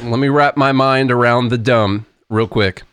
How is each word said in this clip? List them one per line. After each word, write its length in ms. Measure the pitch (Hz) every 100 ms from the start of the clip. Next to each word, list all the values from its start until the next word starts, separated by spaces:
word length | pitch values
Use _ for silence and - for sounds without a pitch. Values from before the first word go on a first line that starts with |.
Let 160 | 117 117
me 80 | 139
wrap 300 | 143 143 147
my 140 | 135
mind 380 | 135 135 131 135
around 360 | 123 120 120 120
the 80 | 123
dumb 480 | 110 117 104 104 110 _ _
real 180 | 110 113
quick 360 | - 98 - -